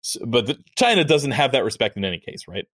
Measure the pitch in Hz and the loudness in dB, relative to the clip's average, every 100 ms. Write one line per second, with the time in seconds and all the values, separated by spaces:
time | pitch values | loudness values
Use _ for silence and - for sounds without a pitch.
0 | - - 120 120 - 147 _ - 247 214 | -8 -8 0 0 0 -6 _ 0 2 4
1 | 151 151 139 120 139 135 92 - 110 104 | 4 2 2 0 2 2 0 -2 -4 -2
2 | 98 85 - - - 87 - | -4 -6 -10 -16 -12 -12 -12